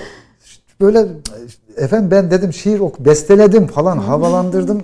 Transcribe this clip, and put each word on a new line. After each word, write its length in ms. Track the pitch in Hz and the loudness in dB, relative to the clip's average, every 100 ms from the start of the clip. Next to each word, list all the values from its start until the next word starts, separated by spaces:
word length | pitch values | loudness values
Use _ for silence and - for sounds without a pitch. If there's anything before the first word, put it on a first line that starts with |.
| - - _ _ _ | -10 -20 _ _ _
İşte 180 | _ _ - | _ _ -2
böyle, 240 | 196 226 202 156 - - 120 - _ - | 2 2 0 -4 -16 -16 -20 -20 _ -8
efendim 340 | 135 220 190 | -4 -2 0
ben 200 | 190 180 | 0 2
dedim 220 | 180 185 | 0 -2
şiir 260 | 151 196 208 | -4 -4 -2
ok-, 260 | 185 - 135 | -4 -2 2
besteledim 640 | 151 - 202 214 220 156 | 2 4 4 6 4 2
falan 300 | - 170 170 | 0 -2 -2
havalandırdım. 800 | 101 143 170 180 180 185 180 208 | -2 -2 0 -2 -2 -4 -4 -4